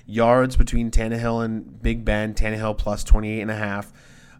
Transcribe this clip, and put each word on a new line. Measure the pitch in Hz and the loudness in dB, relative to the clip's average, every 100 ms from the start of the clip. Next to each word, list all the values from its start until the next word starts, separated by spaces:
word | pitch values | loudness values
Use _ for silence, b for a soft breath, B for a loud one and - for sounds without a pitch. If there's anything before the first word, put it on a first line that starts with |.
| B | B
yards | 117 117 127 127 127 | 2 4 4 4 2
between | 120 117 117 | 2 2 2
Tannehill | - 113 117 117 117 | 2 2 -2 -2 -2
and | 113 110 - 104 | -2 -6 -10 -6
Big | 117 120 110 | -4 -2 0
Ben. | 104 110 107 | -2 -2 0
Tannehill | 110 107 110 107 | 0 0 -4 -2
plus | 104 104 | -4 -2
twenty-eight | - 107 107 110 | 2 2 2 -6
and | 107 | -6
a | 107 | -6
half. | 104 101 101 B B B B | -6 -6 -10 B B B B